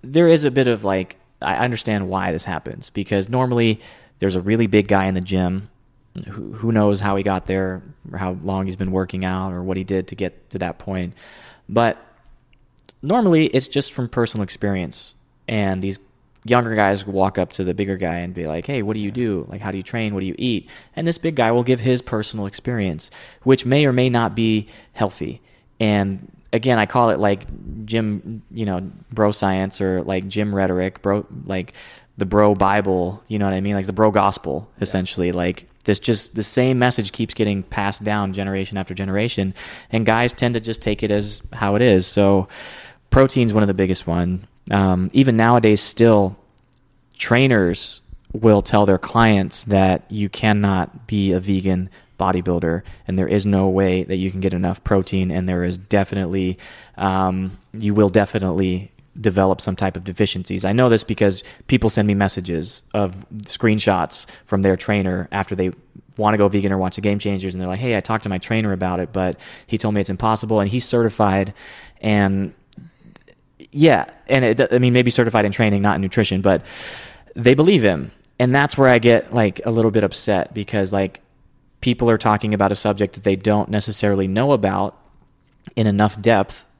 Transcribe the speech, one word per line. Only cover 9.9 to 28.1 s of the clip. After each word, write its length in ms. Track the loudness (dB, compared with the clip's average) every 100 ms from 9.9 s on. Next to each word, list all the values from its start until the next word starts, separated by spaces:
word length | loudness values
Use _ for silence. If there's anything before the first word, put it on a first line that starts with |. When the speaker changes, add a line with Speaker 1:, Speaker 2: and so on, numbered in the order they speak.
| -4 -4
Speaker 1:
to 60 | -8
get 340 | -8 -8 _
to 80 | -8
that 180 | -8 -8
point. 360 | -8 -6 -6 -12 -20 -20 -20 -20 _
But 280 | 0 0 0 -12 _ _ -20 _ _ _ _ _ _
normally 440 | -2 2 4 4 4
it's 220 | 0 -2
just 240 | -4 -4
from 160 | -4 -6
personal 340 | -2 -2 -2
experience, 720 | -6 -4 -4 -4 -6 -10 -16 -20 _ _ -8
and 340 | -4 -2 -2
these 160 | -6 -8 _ _ _ _
younger 300 | 0 2 2
guys 320 | 2 2 2 -2
walk 320 | 0 0 0
up 140 | -4
to 100 | -2
the 100 | -4
bigger 220 | -2 -4 -2
guy 200 | -4 -4
and 160 | -8
be 120 | -8 -6
like, 200 | -6 -6
"Hey, 160 | -6
what 120 | -4
do 60 | -4
you 100 | -6
do? 360 | -4 -4 -4 -6
Like, 120 | -10
how 100 | -8
do 60 | -8
you 60 |
train? 280 | -8 -6 -4
What 60 | -4
do 60 | -6
you 80 | -6
eat?" 300 | -4 -4 -6 -20 -16 -6
And 100 | -4
this 100 | -4
big 180 | -6 0
guy 140 | 0
will 100 | 2
give 180 | 0 0
his 220 | 0 -2
personal 440 | -2 -6 -6 -8 -10
experience, 640 | -8 -8 -4 -4 -6 -12 -18 -20 _
which 200 | 2 2
may 220 | 4 2 2
or 60 |
may 180 | 2 2
not 240 | 2 -2
be 320 | 0 0 0 -2 -16 -20
healthy. 480 | -6 -6 -4 -12 -12 _ _ _ _
And 520 | 0 2 0 -4 -12 -20 _
again, 260 | -2 2 2
I 80 | 2
call 240 | 2 2
it, 100 | 2
like, 260 | 0 0 -4 -14 -12 -14
gym, 580 | -4 -4 -2